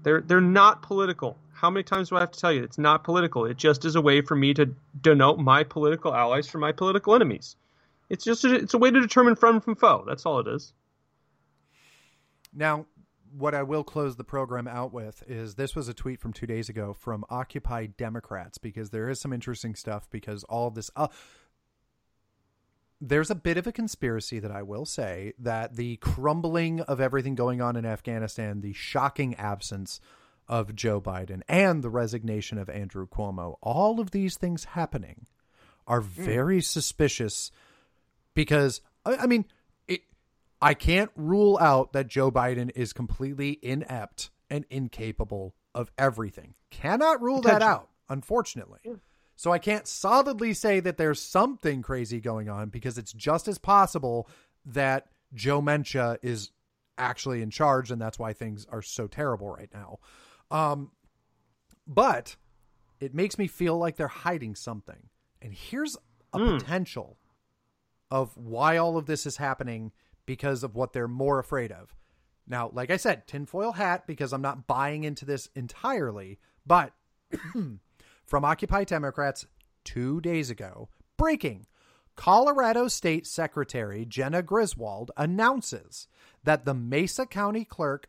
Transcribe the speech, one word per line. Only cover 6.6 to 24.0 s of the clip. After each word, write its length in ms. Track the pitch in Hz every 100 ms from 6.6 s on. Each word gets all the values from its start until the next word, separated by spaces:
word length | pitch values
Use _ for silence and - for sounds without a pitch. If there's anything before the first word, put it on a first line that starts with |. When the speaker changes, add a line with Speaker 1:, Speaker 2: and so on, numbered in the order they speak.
Speaker 1:
my 100 | 151
political 420 | 156 185 190 202
enemies. 440 | 233 185 101 - - _ _ _ _ -
It's 140 | 190
just 220 | - 226 262
a, 100 | 247
it's 180 | 202
a 40 | 247
way 120 | 247
to 100 | 247
determine 340 | 240 262 247 226
friend 260 | 233 226
from 120 | - 214
foe. 300 | 233 110 98
That's 180 | 135 170
all 140 | 135
it 80 | 110
is. 260 | 131 - _ _ _ _ _ _ _ _ _ _ _ _ _ _ _ _ _ _
Speaker 2:
Now, 340 | - 156 156 156 _ _ _ _ 139
what 160 | 143
I 80 | 147
will 200 | 139 151
close 320 | 147 156 143 120
the 80 |
program 440 | 117 139 131 123 120
out 240 | 120 127
with 280 | 117 110 - -
is 280 | 120 113 101
this 200 | 135 -
was 120 | 123
a 40 |
tweet 260 | 120 131 127
from 120 | 113
two 140 | 110 117
days 220 | 113 110
ago 240 | 110 101
from 320 | 101 - 110 107
Occupy 580 | 123 127 143 - 117 110 98
Democrats, 600 | 117 113 - 95 90 -
because 320 | 117 107 107
there 200 | 110 117
is 100 | 131
some 140 | 143
interesting 420 | 123 117 117 117 104
stuff, 320 | - 104 -
because 340 | 110 107 104 -
all 220 | 117 120
of 60 | 113
this, 140 | 104 -
uh, 140 | 151 - - _ _ _ _ _ _ _ _ _ _ _ _ _ _ _ _ _
there's 280 | 135 143 156
a 60 | 190
bit 220 | 170 170
of 80 | 208
a 40 |
conspiracy 680 | 226 220 -